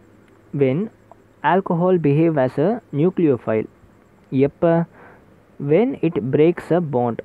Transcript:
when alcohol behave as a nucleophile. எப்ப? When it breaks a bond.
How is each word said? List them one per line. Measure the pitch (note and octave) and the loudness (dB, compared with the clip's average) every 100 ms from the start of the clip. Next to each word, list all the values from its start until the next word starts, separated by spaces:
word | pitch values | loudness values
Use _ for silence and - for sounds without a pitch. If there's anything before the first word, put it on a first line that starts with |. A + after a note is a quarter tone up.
| _ _ _ _ _ D3 | _ _ _ _ _ -2
when | C3+ D3 A3 - _ - _ _ | 0 0 -6 -12 _ -20 _ _
alcohol | D3 F3+ - E3+ F3+ F#3 | 0 0 0 0 0 2
behave | D3+ C#3+ E3 D3+ | 2 2 2 0
as | B2+ - | -2 0
a | E3 B3 - C#3+ | -2 -2 -6 -2
nucleophile. | E3+ F#3 D#3+ B2 - A2 - _ - _ _ _ _ | -2 2 0 0 -2 -4 -4 _ -20 _ _ _ _
எப்ப? | C3 C#3 - E3+ E3 E3+ - - - _ _ _ - C#3+ | 0 0 0 0 2 -2 -10 -20 -20 _ _ _ -10 0
When | E3 B3+ - | 0 0 -2
it | E3 G3 D#3 | -4 -2 0
breaks | C#3 D#3+ F3 - | 2 2 0 -2
a | E3 D#3+ | -2 0
bond. | C3 A#2+ A2+ | -2 -2 -4